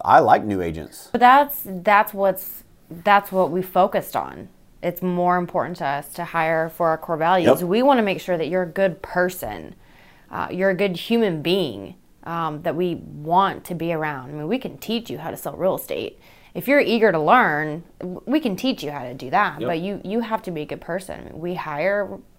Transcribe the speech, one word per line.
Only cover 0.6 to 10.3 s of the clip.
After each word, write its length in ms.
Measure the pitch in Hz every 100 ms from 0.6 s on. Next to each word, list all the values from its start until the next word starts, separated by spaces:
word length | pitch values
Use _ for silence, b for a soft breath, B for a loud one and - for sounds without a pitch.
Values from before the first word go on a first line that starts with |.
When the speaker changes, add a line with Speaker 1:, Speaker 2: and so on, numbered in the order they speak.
Speaker 1:
agents. 480 | 85 80 73 - -
Speaker 2:
But 80 | 233
that's, 420 | 247 277 285 -
that's 480 | 202 185 190 202 220
what's, 520 | 196 196 190 - - - _ -
that's 420 | 170 208 202 202
what 180 | 190 160
we 120 | 180
focused 540 | 185 185 196 196 - 104
on. 320 | 67 67 - - _ -
It's 200 | 175 175
more 340 | 185 175 175 180
important 420 | 175 175 131 180
to 80 | 143
us 260 | 143 -
to 100 | -
hire 440 | 170 170 160 160 165
for 200 | - 165
our 100 | 160
core 180 | - 156
values. 440 | 165 185 160 156
Speaker 1:
Yep. 80 | 175
Speaker 2:
We 140 | 220
wanna 200 | 269 254
make 180 | 202 165
sure 160 | - 170
that 120 | 147
you're 140 | 185
a 40 | 180
good 340 | 190 196 180
person, 720 | - 180 180 185 110 92 78 - b b b b b